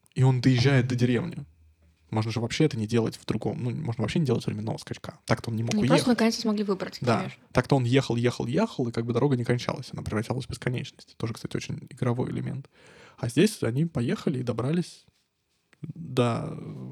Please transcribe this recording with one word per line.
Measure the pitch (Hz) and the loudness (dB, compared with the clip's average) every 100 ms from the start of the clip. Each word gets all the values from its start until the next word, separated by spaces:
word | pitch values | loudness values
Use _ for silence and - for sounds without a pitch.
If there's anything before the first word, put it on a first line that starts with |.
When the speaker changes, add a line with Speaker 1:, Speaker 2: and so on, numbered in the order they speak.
| _ | _
Speaker 1:
и | - | 4
он | 131 127 | 4 6
доезжает | 131 123 135 131 123 | 6 6 6 4 4
до | |
деревни. | 123 120 117 87 - - _ _ _ _ _ - | 2 2 2 -2 -8 -12 _ _ _ _ _ -4
Можно | 113 110 | -2 0
же | 110 | -2
вообще | 117 - 156 | -2 2 2
это | 113 | 2
не | 107 | 0
делать | 120 113 - | 2 2 -2
в | - | -4
другом, | 107 - - | -2 -2 -4
ну, | 120 | -4
можно | 117 101 117 | -4 -4 -2
вообще | 104 180 | 0 0
не | 139 | 2
делать | 117 - | 0 -2
временного | 107 110 - | -4 -4 -6
скачка. | - - - - - | -8 -10 -12 -6 -2
Так-то | 117 - | -2 0
он | 110 | -2
не | |
мог | 117 | 0
Speaker 2:
Они | 214 | 2
Speaker 1:
уехать. | 196 165 | 4 4
Speaker 2:
просто | 262 | 4
наконец-то | 233 226 220 | 4 2 2
смогли | 226 208 | -2 0
выбрать, | 208 185 - - | -2 -2 -6 -4
Speaker 1:
Да. | 123 107 | 0 0
Speaker 2:
конечно. | 127 - _ | -2 -12 _
Speaker 1:
Так-то | - - | 0 4
он | 135 | 4
ехал, | 120 135 - | 4 2 2
ехал, | 120 120 - - | 0 0 0 -2
ехал, | 151 226 - 120 | 0 0 -2 -4
и | |
как | 117 117 | -2 -2
бы | |
дорога | 120 143 123 | 2 2 2
не | |
кончалась, | 117 123 - - - | 0 -2 -2 -6 -8
она | - | -10
превращалась | - 104 - 123 - | -4 -2 -2 -4 -6
в | |
бесконечность. | - - 123 - - - - | -6 -4 -4 -6 -14 -20 -8
Тоже, | 117 | -6
кстати, | 113 - - | -6 -6 -6
очень | - - - | -6 -10 -10
игровой | - 123 120 - | -4 -2 -2 -2
элемент. | 120 127 131 - _ - - - - | -4 -6 -8 -12 _ -20 -20 -20 -8
А | 120 | -2
здесь | - 214 - | 4 2 2
они | 117 127 165 | -2 0 -2
поехали | - 120 214 - 131 | -2 -2 -2 -2 -2
и | |
добрались | 120 113 123 170 165 - _ _ _ _ _ _ _ _ | -4 -2 0 0 -2 -8 _ _ _ _ _ _ _ _
до | - - 85 123 120 104 - - - 135 127 | -14 -12 -4 0 2 0 -4 -8 -10 -12 -10